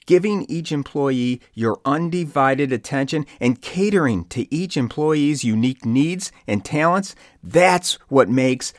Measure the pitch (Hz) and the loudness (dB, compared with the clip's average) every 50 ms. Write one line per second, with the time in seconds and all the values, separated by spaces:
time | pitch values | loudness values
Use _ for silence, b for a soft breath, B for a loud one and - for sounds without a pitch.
0 | B - 180 175 185 214 208 190 - - 160 170 160 - 156 143 135 - - 147 | B 2 2 4 4 0 -2 -2 -4 -6 -6 -6 -4 -4 -4 -4 -4 -4 -4 -2
1 | 139 135 131 123 123 123 123 120 b b b 110 113 113 98 - - 135 143 160 | 0 0 0 0 0 -2 -2 -4 b b b -2 -2 -2 -2 -2 -2 -2 -2 0
2 | 170 165 175 180 170 147 - 143 135 135 135 135 143 131 127 117 - - 143 135 | -2 -2 -2 -4 -4 -2 0 2 2 2 2 0 0 -2 -2 -4 -4 -4 -4 -4
3 | 139 131 160 151 147 B B B 120 127 123 - - - - 175 202 208 208 180 | -2 -2 -2 -4 -4 B B B 0 0 0 0 -6 -8 -2 -2 0 2 2 2
4 | 151 123 104 87 85 - - 123 - - 139 165 190 175 - 151 120 110 - 151 | 2 2 0 -2 -4 -6 -6 -8 -6 -4 -4 -4 -4 -4 -4 -4 -4 -4 -4 -2
5 | 151 156 156 151 143 147 151 131 120 117 110 110 120 131 131 - - 113 120 135 | 0 0 2 2 2 0 0 0 0 0 0 2 0 0 -2 -2 -4 0 2 2
6 | 151 165 185 185 - - b b b 110 104 104 - - 156 147 160 170 180 196 | 2 2 -2 -6 -8 -12 b b b -4 -4 -4 -4 -4 -2 0 2 2 2 0
7 | 196 - - b b b b b - 87 113 170 180 185 180 180 - - - - | -2 -6 -12 b b b b b -14 0 2 4 4 4 4 2 0 -4 -6 -6
8 | _ - 135 135 113 92 127 131 131 131 127 123 - - b | _ 2 4 4 4 4 4 2 2 2 0 -2 -4 -12 b